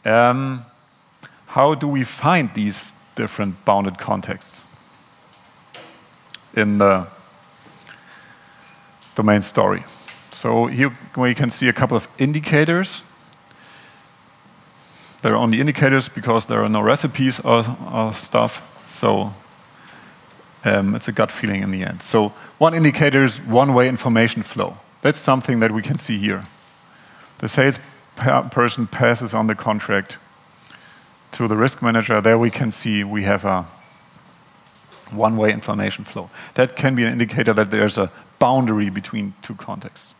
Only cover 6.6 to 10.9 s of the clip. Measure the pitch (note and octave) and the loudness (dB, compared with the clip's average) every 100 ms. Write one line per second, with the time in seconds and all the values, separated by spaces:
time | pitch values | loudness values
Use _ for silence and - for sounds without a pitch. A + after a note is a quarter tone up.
6.6 | G#2 G#2 G2+ F#2+ F2 - - - _ _ | 0 4 4 4 -2 -16 -20 -20 _ _
7.6 | - - - - - - - - - - | -20 -20 -20 -20 -20 -20 -20 -20 -20 -20
8.6 | - - - _ - - G#2+ G#2 F#2+ - | -20 -20 -20 _ -10 0 4 2 2 0
9.6 | G2 F#2+ - - - - - - A#2 A#2 | 0 0 -8 -20 -20 -20 -18 -8 -2 0
10.6 | A#2+ B2+ C#3 | 0 0 -2